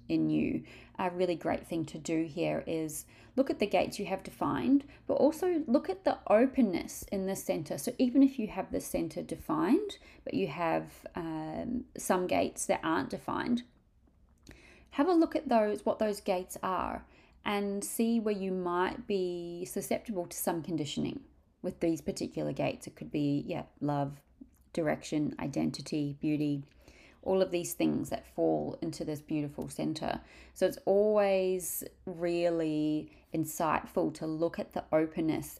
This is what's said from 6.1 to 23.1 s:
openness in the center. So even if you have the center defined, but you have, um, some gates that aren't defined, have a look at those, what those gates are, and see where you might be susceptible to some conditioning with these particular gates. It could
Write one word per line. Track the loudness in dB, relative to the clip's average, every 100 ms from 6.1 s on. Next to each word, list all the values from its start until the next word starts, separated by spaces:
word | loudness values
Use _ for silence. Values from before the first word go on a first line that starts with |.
| 0 4
openness | 6 6 4 2 2 -6 -12 -4
in | -2 -2
the | -2
center. | -2 -2 -4 -4
So | -4 0
even | 4 6
if | 6 4
you | -4
have | -4 -4
the | -4
center | -4 -4 -4 -6
defined, | -8 -8 -4 0 4 4 2 -8 -16 -14
but | -6
you | -2 -2
have, | 0 0 0 -2 -10 -12
um, | -8 -6 -6 -6 -6 -6 -6 -8 -6
some | 0 0 2
gates | 2 0 -2 -2
that | 0
aren't | 0 0 -2
defined, | -6 -4 -2 0 -2 -2 _ _ _ _ _ _ _ -20 -20 -20 -20 -6
have | 0 4
a |
look | 6 6 2
at | 4
those, | 4 4 2 0
what | 0
those | 0 0
gates | 0 -2 -2 -6
are, | -2 0 -2 -4 -10 -20 -20 -8 -2
and | 0 0 -2
see | -4 0 2 2
where | 2 0
you | -2
might | -2 0 0 0 -2 -2
be | -2 0 -4 -8 -8 -6
susceptible | -6 -2 -4 -4 -6 -6
to | -4
some | -2 -2
conditioning | -2 -4 -2 -4 -4 -6 -12 _ _ _
with | -8 -2
these | 0 0
particular | -2 -6 -6 -4 -4
gates. | -2 -2 -4 -10
It | -14
could | -6